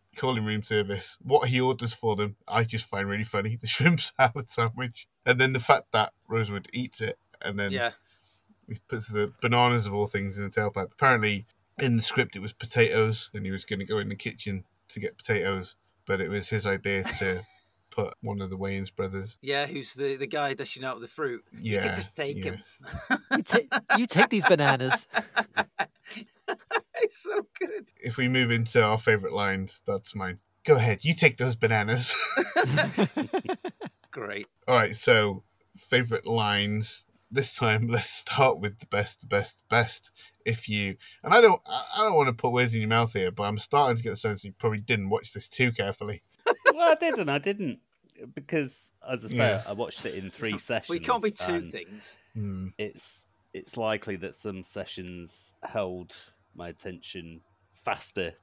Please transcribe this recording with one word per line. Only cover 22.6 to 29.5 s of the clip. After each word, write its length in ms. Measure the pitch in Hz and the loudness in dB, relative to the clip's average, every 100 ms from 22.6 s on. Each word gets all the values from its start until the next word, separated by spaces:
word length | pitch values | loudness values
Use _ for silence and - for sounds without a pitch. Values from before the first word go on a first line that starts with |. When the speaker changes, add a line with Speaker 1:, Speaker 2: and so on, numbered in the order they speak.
| - - - - - | -14 -20 -16 -10 -4
Speaker 2:
<laughs> 100 | 269 - 269 | -4 0 -2
Speaker 3:
You 60 | |
ta-, 540 | - 233 - 269 - 277 | 2 2 2 -2 2 2
you 100 | 240 | 2
take 220 | 175 262 | 4 4
these 160 | 214 185 | 4 4
bananas. 640 | 160 139 131 131 - - | 6 4 2 2 0 -2
Speaker 2:
<laughs> 60 | 226 - 233 - - - - - _ - 233 - _ - - - 466 - - | -6 -4 -4 -4 -4 -4 -4 -8 _ -16 -16 -16 _ -8 -8 -4 -6 -4 -2
It's 220 | 427 - | -2 -2
so 220 | 415 415 - - | -6 -4 -6 -8
good. 300 | 359 427 - _ | -8 -8 -12 _
Speaker 1:
If 160 | 127 117 | -8 -2
we 100 | 127 | 0
move 220 | 127 120 | 2 2
into 320 | 117 113 123 | 2 2 4
our 140 | 107 110 | 6 4
favourite 360 | 117 107 95 | 4 2 2
lines, 480 | 101 101 | -2 0